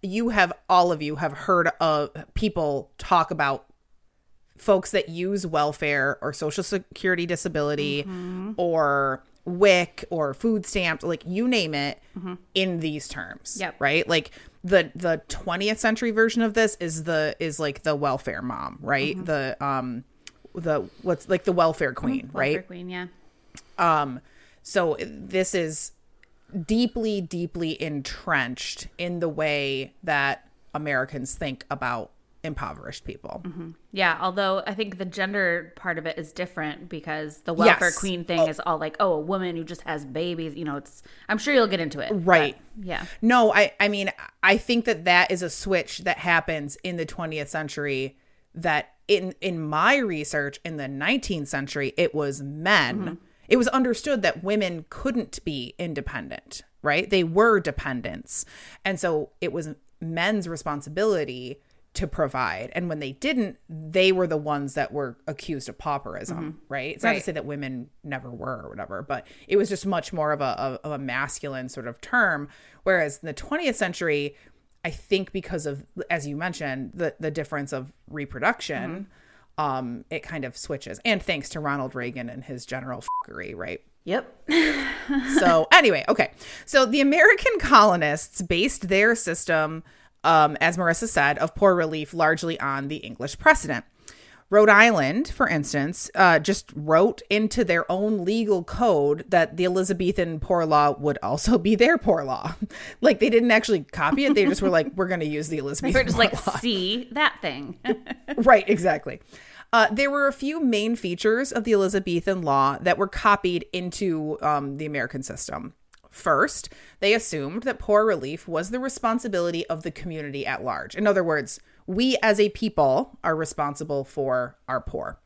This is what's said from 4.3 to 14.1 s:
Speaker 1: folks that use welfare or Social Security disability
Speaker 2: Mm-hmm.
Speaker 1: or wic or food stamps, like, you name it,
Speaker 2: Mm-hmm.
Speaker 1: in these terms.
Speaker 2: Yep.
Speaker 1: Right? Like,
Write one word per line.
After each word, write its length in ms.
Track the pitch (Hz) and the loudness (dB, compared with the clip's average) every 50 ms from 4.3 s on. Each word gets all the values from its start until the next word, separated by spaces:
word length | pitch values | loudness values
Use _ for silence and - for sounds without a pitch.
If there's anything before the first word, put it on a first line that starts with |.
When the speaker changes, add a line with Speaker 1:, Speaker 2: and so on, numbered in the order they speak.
| - _ _ _ _ | -20 _ _ _ _
Speaker 1:
folks 360 | - - - 196 185 185 - | -8 2 4 4 4 4 0
that 180 | - 196 - - | -2 -2 -2 -2
use 360 | 160 170 180 190 202 202 180 | -6 -6 -4 -2 -2 -4 -4
welfare 720 | 175 156 151 147 151 147 - 156 147 143 143 135 139 139 - | -2 0 2 2 2 0 -2 -2 0 0 2 0 0 -2 -2
or 100 | - 147 | -6 -8
Social 320 | 143 - 165 151 147 - 185 | -6 -4 -4 -4 -4 -4 -4
Security 640 | - 202 190 190 _ - - - 190 185 170 170 | -2 -4 -4 -6 _ -16 -4 0 0 0 0 0
disability 760 | 170 175 160 - 180 160 156 147 147 147 147 147 147 139 143 143 | -2 -2 -4 -4 -4 -2 -2 0 0 0 -2 -2 -2 -2 -4 -4
Speaker 2:
Mm-hmm. 500 | 190 185 180 180 180 185 185 185 208 220 | -6 -8 -10 -8 -8 -8 -8 -8 -8 -4
Speaker 1:
or 680 | - 180 175 165 160 151 143 139 139 139 135 131 131 - _ _ _ _ | -2 0 0 2 2 2 4 4 2 2 0 -2 -4 -8 _ _ _ _
wic 600 | - 180 175 202 202 185 180 175 - _ - - - | -8 0 6 8 8 8 6 4 0 _ -16 -8 -4
or 240 | 175 165 151 139 135 | -2 -2 0 -2 -2
food 320 | - - 233 220 214 180 | 0 0 2 2 2 0
stamps, 380 | - - 202 180 165 160 156 - | -2 -2 -2 0 0 -2 -2 -2
like, 200 | 175 170 160 - | -4 -4 -4 -4
you 240 | 170 180 196 233 254 | -6 -2 -2 0 2
name 240 | 254 220 180 156 151 | 2 2 0 0 -2
it, 260 | 143 143 143 - - _ _ _ 190 | -2 -2 -4 -6 -8 _ _ _ -12
Speaker 2:
Mm-hmm. 180 | 175 185 180 180 _ _ _ | -10 -10 -12 -12 _ _ _
Speaker 1:
in 260 | 190 190 190 175 170 | 0 0 0 0 -2
these 300 | 160 160 151 151 - - | -2 -4 -4 -4 -8 -8
terms. 480 | - - 87 82 - - - - - - | -10 -10 -12 -12 -14 -14 -10 -10 -6 -6
Speaker 2:
Yep. 160 | 190 170 - - | -6 -6 -6 -2
Speaker 1:
Right? 280 | - 139 143 165 - | 0 2 2 2 2
Like, 240 | 208 | 2